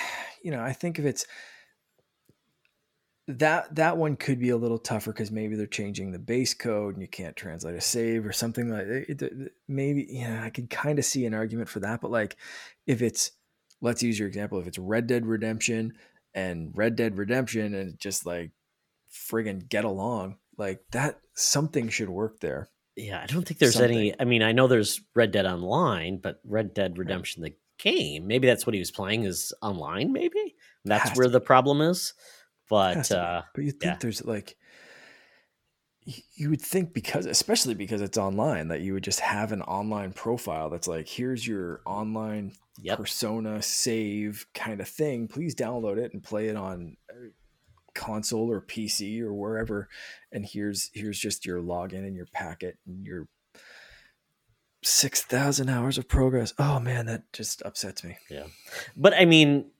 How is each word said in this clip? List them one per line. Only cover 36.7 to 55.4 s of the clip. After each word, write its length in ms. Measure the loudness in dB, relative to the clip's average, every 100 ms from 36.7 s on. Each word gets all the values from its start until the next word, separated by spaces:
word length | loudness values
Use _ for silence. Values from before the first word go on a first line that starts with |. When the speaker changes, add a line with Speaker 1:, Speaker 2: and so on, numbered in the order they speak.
| -2 0 -4
Speaker 1:
because, 320 | -2 -2 0
especially 480 | 0 2 2 2 0
because 260 | -2 -2
it's 160 | -2 0
online, 520 | 0 2 2 0 -2
that 120 | -4
you 120 | -2
would 100 | -2
just 160 | -2 -2
have 320 | -2 -2 -2
an 100 | -4
online 520 | -4 -4 -2 -4 -6
profile 580 | -6 -2 -2 -2 -4 -4
that's 160 | -4 -4
like, 200 | -6 -6
"Here's 380 | -4 -4 -2 -4
your 360 | -4 -4 -6 -6
online 680 | -6 -4 -4 -4 -6 -8 -12 _ -12
Speaker 2:
Yep. 160 | -6 -4
Speaker 1:
persona 640 | -4 -4 -2 -2 -4 -4
save 840 | -2 0 0 0 0 -2 -4 -6 -12 -10
kind 260 | -8 -6
of 60 | -8
thing. 400 | -2 -2 -2 -4
Please 260 | -6 -4
download 460 | -4 -4 -2 -2 -2
it 120 | -4
and 100 | -8
play 240 | -8 -4 -2
it 80 | -4
on, 420 | -6 -8 -10 -16 -20
uh, 200 | -20 -20 -20 _ _ _ _ _
console 560 | -12 -6 -6 -2 0 0
or 100 | 0
P 260 | -4 -6 -4
C 340 | -4 -4 -4
or 100 | -4
wherever. 560 | -4 -4 -2 -2 -4 -6 -12 -18 -18 _
And 120 | -10
here's, 460 | -8 -4 -4 -2 -6 -6
here's 240 | -6 -4
just 260 | -4 -4 -4
your 160 | -4
login 380 | -2 -4 -4 -6
and 160 | -8 -8
your 100 | -8
packet 460 | -8 -8 -8 -10 -10 -14
and 180 | -14 -10
your 220 | -10 -12 _ _ -20 -20 -20 -20 -20 -20 _ _ _ _ _ _ _
six 400 | 2 4 4 0
thousand 460 | 0 2